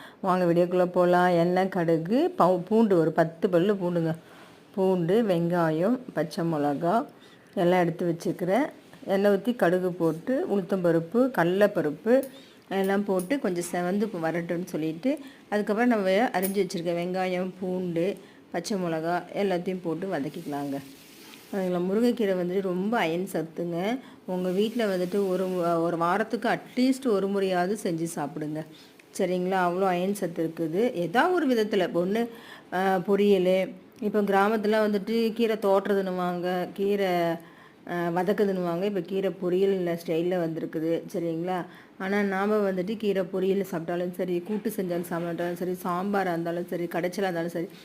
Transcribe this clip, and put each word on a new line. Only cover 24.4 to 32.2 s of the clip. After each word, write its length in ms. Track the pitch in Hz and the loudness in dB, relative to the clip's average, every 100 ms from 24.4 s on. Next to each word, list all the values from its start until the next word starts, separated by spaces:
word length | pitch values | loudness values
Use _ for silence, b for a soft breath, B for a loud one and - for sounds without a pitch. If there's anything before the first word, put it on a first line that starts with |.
| 185 | -2
வீட்ல 480 | 185 220 240 214 185 | 0 0 0 0 0
வந்துட்டு 320 | 180 202 196 | 0 0 0
ஒரு 180 | 185 185 | 0 -2
மு-, 340 | 180 170 170 | 0 0 2
ஒரு 160 | 165 170 | 0 0
வாரத்துக்கு 520 | 170 196 220 240 226 | 2 0 0 -2 0
at 300 | 175 - - | -2 -2 0
least 280 | 254 262 262 | 2 2 2
ஒரு 200 | 196 190 | 2 2
முறையாவது 500 | 202 190 180 180 208 | 0 0 0 0 -2
செஞ்சு 240 | 202 165 165 170 | -2 -2 -4 -4
சாப்பிடுங்க. 500 | 143 160 151 156 156 B B B - - | -6 -6 -8 -8 -10 B B B -12 -2
சரிங்களா? 420 | 185 180 180 190 180 | 0 0 0 2 2
அவ்வளோ 120 | 180 | 2
அயன் 340 | 190 175 185 202 | 2 2 0 -2
சத்து 280 | 175 170 | -4 -2
இருக்குது. 500 | 160 165 165 175 247 | -4 -2 -2 0 0
ஏதா 360 | 175 165 226 339 | 0 -2 2 2
ஒரு 180 | 359 285 | 2 2
விதத்துல, 360 | 233 214 208 | 2 2 2
இப்ப 220 | 170 170 180 | 0 0 0
ஒண்ணு, 220 | 220 | 0